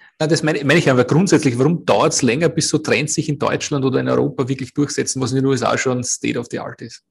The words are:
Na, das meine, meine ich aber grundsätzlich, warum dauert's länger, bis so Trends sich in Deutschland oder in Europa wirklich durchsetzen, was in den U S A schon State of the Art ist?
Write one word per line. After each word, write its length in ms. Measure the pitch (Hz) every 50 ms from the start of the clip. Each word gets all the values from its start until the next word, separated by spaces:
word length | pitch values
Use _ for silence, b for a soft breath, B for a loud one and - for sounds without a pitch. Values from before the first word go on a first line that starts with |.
| b b b b
Na, 80 | 156 147
das 160 | 165 - -
meine, 180 | 151 165 - -
meine 140 | 135 147 175
ich 100 | 143 147
aber 160 | 131 123 123
grundsätzlich, 520 | - 131 156 196 185 165 - - 135 117 120
warum 280 | 131 156 175 - -
dauert's 360 | - 104 104 139 160 - -
länger, 280 | - 117 113 151 175 151
bis 180 | - 156 135 -
so 120 | - 151
Trends 340 | - - 117 110 151 - -
sich 160 | - - -
in 100 | 143 -
Deutschland 460 | 117 - 127 143 - - 147 139 131
oder 160 | 135 123 135
in 80 | 127 127
Europa 400 | 127 123 131 147 135 - 131 120
wirklich 240 | 135 131 131 123 -
durchsetzen, 480 | - 147 143 - - 127 - - 131
was 100 | 131 117
in 60 | 131 135
den 80 | 131
U 80 | 135 135
S 100 | 117 113
A 140 | 101 117 120
schon 260 | - 131 127 123 123
State 340 | - - - - 117 - 123
of 100 | 120 -
the 80 | - 117
Art 220 | - - 123 -
ist? 220 | 123 113 - - _ _